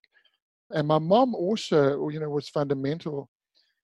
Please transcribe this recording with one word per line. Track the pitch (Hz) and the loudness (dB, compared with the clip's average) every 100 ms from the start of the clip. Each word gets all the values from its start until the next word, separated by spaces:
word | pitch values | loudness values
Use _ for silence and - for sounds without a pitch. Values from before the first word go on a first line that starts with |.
| _ _ _ _ _ _ _ | _ _ _ _ _ _ _
And | 165 147 | -2 2
my | 156 | 2
mom | 156 214 262 | 4 4 4
also, | 220 175 220 - 160 139 139 151 | 0 -2 -2 0 4 4 2 -4
you | 151 | -6
know, | 151 | -4
was | 147 - | -4 -4
fundamental, | 156 143 139 135 165 170 143 131 _ _ _ _ _ _ | -4 -2 -2 -4 -6 -6 -8 -10 _ _ _ _ _ _